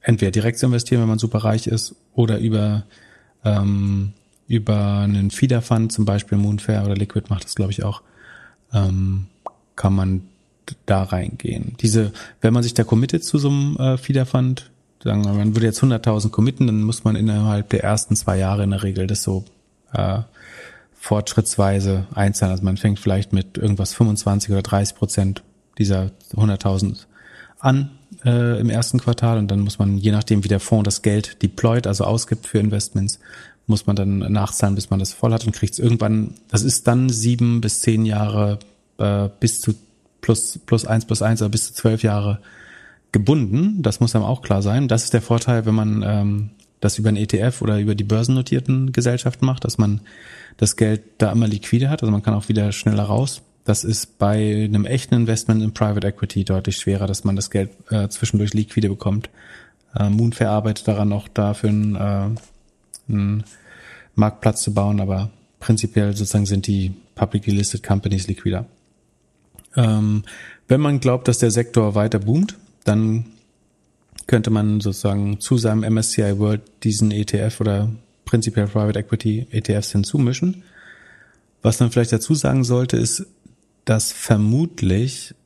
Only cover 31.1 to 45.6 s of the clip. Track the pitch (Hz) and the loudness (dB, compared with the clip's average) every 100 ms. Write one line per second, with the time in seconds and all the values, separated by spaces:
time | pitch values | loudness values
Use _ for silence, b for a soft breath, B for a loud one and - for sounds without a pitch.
31.1 | 104 101 - 98 - 117 117 110 101 98 | 0 -2 -2 -4 0 2 2 0 -2 0
32.1 | 113 - 110 - 110 107 104 - 104 98 | -2 -2 -6 -2 0 0 0 -2 -2 -2
33.1 | - B B B B - 107 - 101 98 | -4 B B B B -2 0 2 0 0
34.1 | 98 92 104 98 - 101 98 - 95 95 | 0 0 0 0 0 0 0 0 -2 -2
35.1 | - 117 113 113 - 107 - 123 113 107 | -2 0 0 -2 -2 -4 0 0 2 2
36.1 | 110 107 - _ 110 123 - - 120 131 | 0 -2 -8 _ -2 0 0 2 2 2
37.1 | 113 113 123 120 117 110 - - 110 110 | 0 0 2 2 2 0 -2 0 2 2
38.1 | 104 104 104 104 104 - _ _ - 104 | 0 0 0 0 -2 -8 _ _ -4 0
39.1 | 101 101 - 113 - - 104 _ _ _ | 0 -2 0 -2 0 -4 -4 _ _ _
40.1 | _ - 110 - - - 117 - 110 - | _ 0 0 -2 -10 -2 -2 2 -2 0
41.1 | 107 107 113 104 110 - - 117 110 113 | -2 0 0 0 -2 -4 -2 0 2 0
42.1 | 104 101 101 B B B B B B _ | 0 -2 -4 B B B B B B _
43.1 | - 104 151 110 110 185 208 120 - 117 | 0 4 2 2 2 0 0 -2 0 0
44.1 | 117 101 127 - 98 101 117 135 113 - | 2 0 -4 -2 0 2 0 0 0 0
45.1 | 120 - 117 120 117 | -2 2 0 2 0